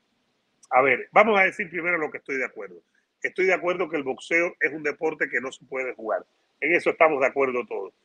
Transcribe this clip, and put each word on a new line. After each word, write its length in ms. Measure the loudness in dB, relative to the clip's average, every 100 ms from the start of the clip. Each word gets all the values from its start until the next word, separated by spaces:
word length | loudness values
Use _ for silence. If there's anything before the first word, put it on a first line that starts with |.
| _ _ _ _ _ _ _
a 120 | 2
ver, 260 | 4 2 4
vamos 260 | 6 6 6
a 60 |
decir 260 | 2 0 -8
primero 260 | -6 -4 -2
lo 140 | -4
que 80 | -8
estoy 180 | -8 -6
de 80 |
acuerdo. 380 | -6 -8 -16 -18 _ _ _ _
Estoy 240 | -6 0 2
de 80 |
acuerdo 340 | 2 0 -4 -4
que 80 | -4
el 80 |
boxeo 520 | -4 -8 -2 0 0 -2
es 120 | -4
un 100 | -2
deporte 460 | -6 -4 -4 -4 -4
que 120 | -4
no 100 | -6
se 140 | -10
puede 280 | -10 -8 -6
jugar. 300 | -8 -6 -6 -6 _ _ _
En 120 | 0
eso 160 | 0 0
estamos 300 | 2 2 4
de 60 | 0
acuerdo 400 | 2 0 0 -6
todos. 260 | -8 -10 -14